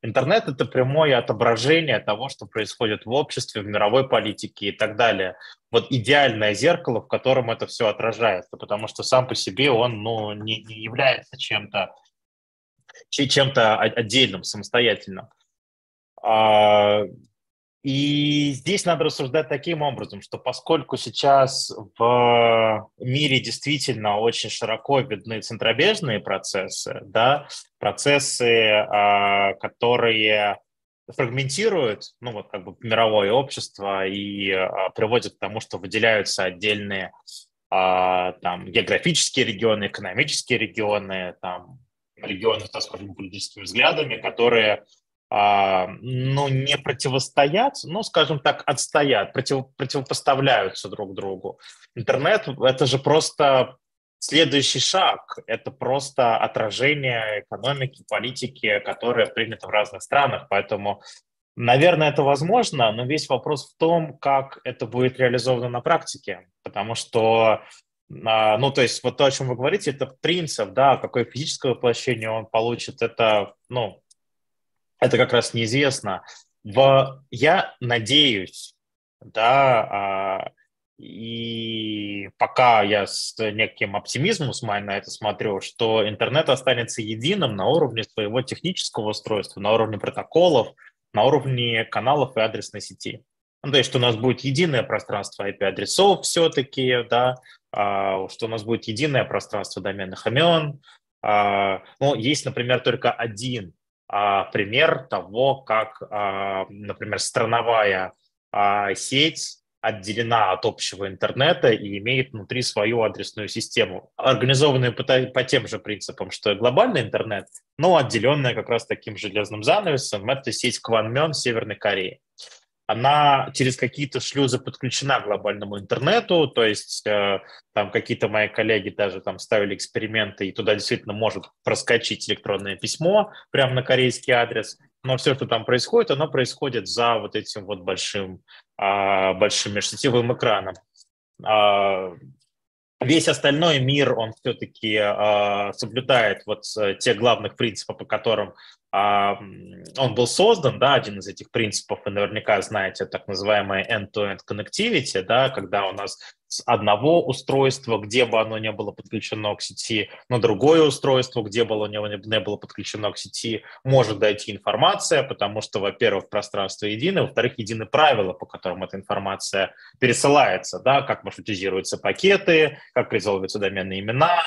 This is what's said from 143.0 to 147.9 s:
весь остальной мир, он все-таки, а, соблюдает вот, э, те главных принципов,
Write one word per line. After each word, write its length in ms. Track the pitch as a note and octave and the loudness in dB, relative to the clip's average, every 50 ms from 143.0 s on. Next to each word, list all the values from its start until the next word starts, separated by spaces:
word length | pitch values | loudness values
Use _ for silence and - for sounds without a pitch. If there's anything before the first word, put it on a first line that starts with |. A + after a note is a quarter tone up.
весь 260 | - B2 D3+ E3 D#3+ - | 0 2 4 4 4 2
остальной 520 | D3 - - D3 C#3+ D3 E3+ F3 D#3 C#3 | 0 2 2 2 2 4 2 2 2 2
мир, 340 | B2+ C3 C#3 C#3+ C#3+ B2+ B2+ A2 | 2 2 2 2 2 2 2 0
он 140 | A2+ A2+ A2 | -2 -6 -8
все-таки, 640 | _ _ C3+ A#2 - - - _ - - A2 G#2+ G#2+ | _ _ -6 -6 -6 -8 -12 _ -8 -4 -2 0 2
а, 720 | G#2 G2+ G#2 G2+ G#2 G#2+ G#2 G#2 G#2 G#2 G2+ G2+ G2+ G2+ G2 | 2 2 0 2 2 2 4 4 2 2 0 -2 -2 -4 -4
соблюдает 680 | - - G#2+ - C3 B2+ - C3+ B2 A2+ G#2 G2 - - | -8 -8 -6 -6 -6 0 2 4 4 4 2 0 -2 -6
вот, 180 | - G#2+ - - - - A2 | -8 -8 -8 -8 -10 -4 -2
э, 180 | G#2+ G2 F#2+ - | -2 -2 -2 -2
те 140 | - B2 A#2 | 0 0 0
главных 420 | G2+ A2 A#2+ A2+ - G#2+ G2+ - | 4 4 2 2 2 0 -10 -6
принципов, 420 | _ B2 A#2 G2+ - - - | _ -4 -4 -4 -8 -12 -12